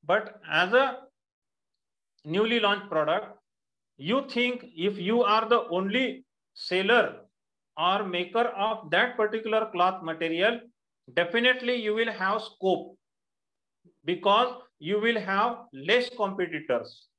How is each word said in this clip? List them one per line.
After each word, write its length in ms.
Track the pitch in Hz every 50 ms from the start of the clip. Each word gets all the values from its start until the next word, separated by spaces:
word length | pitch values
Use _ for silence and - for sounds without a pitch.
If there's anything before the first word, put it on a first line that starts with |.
| -
But 360 | 147 180 220 214 196 - - - 160
as 220 | 156 160 180 185
a 260 | 226 254 277 262 247 - - - _ _ _ _ _ _ _ _ _ _ _ _ _ _ _ _ _ _ _ _ _ _ _
newly 360 | 151 160 196 220 226 240 233
launched 300 | 208 202 202 196 190 202
product, 480 | - - 202 151 165 202 214 - - _ _ _ _ _ _ _ _ _ _ _ _
you 300 | - 139 165 226 269 - 262
think 360 | - 233 247 247 247 247 - - -
if 220 | 160 175 254 196 185
you 240 | 175 190 226 240
are 260 | 247 208 214 220 220 214
the 180 | 240 226 - -
only 560 | 170 185 196 196 208 254 262 233 - - - _ _ _ _ _ _
seller 680 | - - - 180 185 190 202 240 240 190 - - - - _ _ _ _ _ _ _ _ _ _
or 280 | 151 160 180 190 202 214
maker 440 | 190 175 175 180 175 - 226 233 220 190
of 340 | 196 202 220 220 220 214 151
that 260 | 165 185 233 247 240
particular 500 | - 214 208 220 220 220 220 214 220 214 214
cloth 300 | - 175 175 185 190 180
material, 580 | - 165 160 160 165 165 165 165 190 220 233 - - - _ _ _ _ _ _ _ - 127
definitely 640 | 170 175 175 - 233 240 254 254 254 247 240 247
you 180 | 247 220 214 208
will 160 | 226 233 226
have 320 | 208 185 185 190 208 214
scope 540 | - - - _ 190 190 185 - - - - _ _ _ _ _ _ _ _ _ _ _ _ _ _ _ _ _ _ _ _ _ _
because 480 | 160 180 170 - 202 202 220 247 247 - - - _ _ _
you 220 | 151 165 202 208
will 180 | 214 233 233 220
have 380 | 190 190 196 196 220 247 240 - - _
less 360 | - 135 139 165 220 247 247 - -
competitors. 920 | - 208 196 190 190 180 165 156 151 - - 123 117 - - - - _ _ _